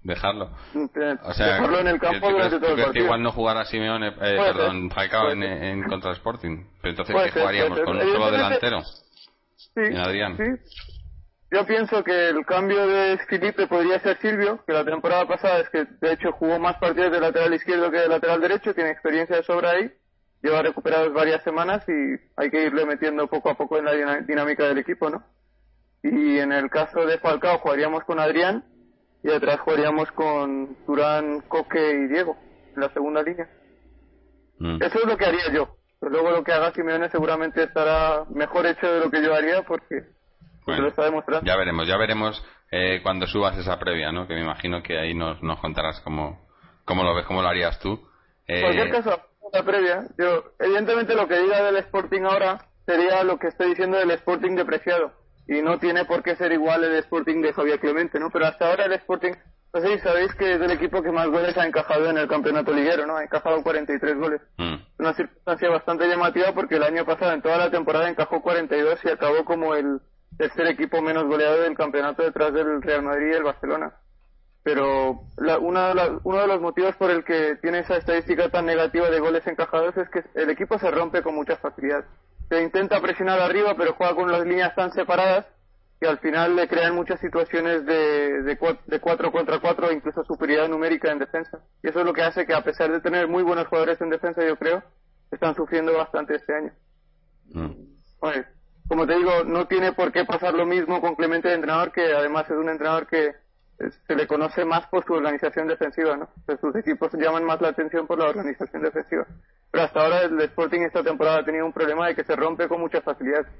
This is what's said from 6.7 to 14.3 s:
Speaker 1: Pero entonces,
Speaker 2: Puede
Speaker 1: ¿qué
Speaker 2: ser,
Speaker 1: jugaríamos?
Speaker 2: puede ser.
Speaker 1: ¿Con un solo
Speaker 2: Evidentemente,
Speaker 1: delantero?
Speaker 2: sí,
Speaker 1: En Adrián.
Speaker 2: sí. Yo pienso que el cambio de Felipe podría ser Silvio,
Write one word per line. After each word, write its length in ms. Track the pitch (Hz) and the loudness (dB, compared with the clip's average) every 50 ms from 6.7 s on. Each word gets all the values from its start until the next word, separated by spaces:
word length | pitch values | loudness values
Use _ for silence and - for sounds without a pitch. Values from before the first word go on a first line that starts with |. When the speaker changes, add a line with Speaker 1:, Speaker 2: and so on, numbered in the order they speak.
| - _ | -20 _
Speaker 1:
Pero 100 | - 90 | -8 -8
entonces, 220 | 82 - 95 - - | -6 -6 -6 -2 0
Speaker 2:
Puede 120 | - - | 0 0
Speaker 1:
¿qué 60 | - | 2
Speaker 2:
ser, 100 | - - | 0 0
Speaker 1:
jugaríamos? 260 | - 98 101 101 98 95 | 0 0 2 2 0 0
Speaker 2:
puede 120 | 90 - | 0 0
ser. 40 | 160 | -2
Speaker 1:
¿Con 120 | - 92 | -2 0
un 60 | 95 95 95 101 | 0 2 2 2
solo 140 | 107 110 110 | 2 2 2
Speaker 2:
Evidentemente, 380 | 107 104 - 101 - - - | 2 2 2 2 0 0 0
Speaker 1:
delantero? 140 | 120 117 87 - - - - _ _ _ - - - _ _ _ _ _ | 0 -2 -2 -6 -8 -16 -18 _ _ _ -20 -20 -20 _ _ _ _ _
Speaker 2:
sí, 240 | _ - _ _ 233 220 214 - | _ -20 _ _ -2 0 0 0
Speaker 1:
En 20 | 90 | 0
Adrián. 380 | 90 92 95 101 - 196 180 196 | -2 -2 -2 -2 -2 -4 -4 -4
Speaker 2:
sí. 340 | 214 240 262 247 - - - - - - - - - - - - - - _ _ _ _ | -4 -4 -4 -6 -10 -18 -20 -20 -18 -16 -16 -16 -16 -16 -18 -20 -20 -20 _ _ _ _
Yo 140 | 170 196 202 | 0 0 2
pienso 360 | 190 220 220 220 202 226 208 180 | 2 0 0 0 0 0 -2 0
que 240 | 180 180 175 175 170 | 2 2 2 2 2
el 180 | 160 151 147 | 2 0 -2
cambio 400 | - 180 185 196 196 202 202 202 | 0 0 0 2 2 2 2 2
de 320 | 190 196 196 196 190 190 190 - - | 2 2 2 2 2 0 0 -2 -4
Felipe 380 | 202 185 - 208 254 - 196 | -2 -2 -2 -2 0 -2 -2
podría 320 | - 180 175 170 180 185 185 | 0 2 2 2 2 2 2
ser 160 | - 202 185 - | 2 0 0 0
Silvio, 460 | - 214 | 0 -2